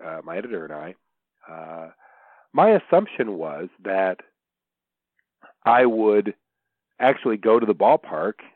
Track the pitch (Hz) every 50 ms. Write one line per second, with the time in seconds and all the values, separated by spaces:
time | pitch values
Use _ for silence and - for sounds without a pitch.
0 | - 82 80 80 76 80 85 95 110 120 113 87 80 76 76 76 76 85 92 _
1 | _ _ _ _ _ _ _ _ _ - 80 80 80 80 82 82 82 82 _ _
2 | _ _ _ _ _ _ _ _ _ _ - 143 175 220 220 185 - - - 180
3 | 208 - - - 123 110 101 82 80 78 73 76 87 90 _ _ - 98 95 95
4 | 95 92 90 - - _ _ _ _ _ _ _ _ _ _ _ _ _ _ _
5 | _ _ _ _ _ _ _ _ - - _ _ - 117 117 123 127 123 113 110
6 | 110 107 104 104 101 104 - _ _ _ _ _ _ _ _ _ _ _ _ -
7 | 123 131 135 - - 127 110 104 98 110 110 117 117 107 101 - 98 113 151 160
8 | - - 85 76 82 104 - - - - _